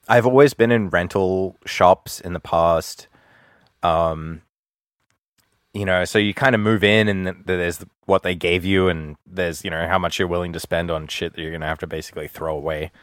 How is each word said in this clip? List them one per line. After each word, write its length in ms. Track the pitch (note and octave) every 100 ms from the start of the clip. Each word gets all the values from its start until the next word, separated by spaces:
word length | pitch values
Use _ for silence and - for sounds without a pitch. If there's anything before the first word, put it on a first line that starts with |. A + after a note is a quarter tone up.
| -
I've 200 | A#2+ A#2+
always 260 | C3 C#3+
been 180 | - A#2
in 180 | A#2 F#2+
rental 680 | F2 F2 G2 F#2 F#2+ F#2+ - -
shops 560 | - F2+ F#2+ - -
in 120 | F2+
the 60 | E2+
past. 680 | - E2+ E2+ E2 - - - _ _ _ _ _ _ _
Um, 640 | F2 E2 E2 D#2+ D#2+ E2 _ _ _ _ _ _ _ _ _ _ _ _ _
you 120 | G2+ G2
know, 200 | F2+ F2+
so 140 | G#2+
you 160 | G#2 -
kinda 240 | C3+ A2+
move 240 | G#2+ A2
in 240 | G2+ A2 G#2+
and 180 | F#2+ F#2
th-, 100 | F2+ -
there's 380 | F2+ F2 E2+ F2+ _ -
what 160 | F#2+
they 140 | F2+ F2
gave 280 | F2 F2+
you 260 | F#2 F#2+ F#2
and 260 | E2 D2+ D2+ _
there's, 380 | F2+ F2 D#2+
you 80 | F#2+
know, 160 | E2 E2+
how 100 | F#2
much 220 | E2+ -
you're 80 | F2+
willing 260 | F2 F2
to 60 | E2
spend 320 | - E2+ E2+
on 160 | D#2+ D#2
shit 260 | - E2+
that 80 | -
you're 100 | D#2+
gonna 140 | E2 D#2
have 140 | D#2+
to 80 | D#2+
basically 400 | D#2+ - D#2+ D2
throw 280 | - D#2+ D2+
away. 360 | D#2 D#2 D#2 -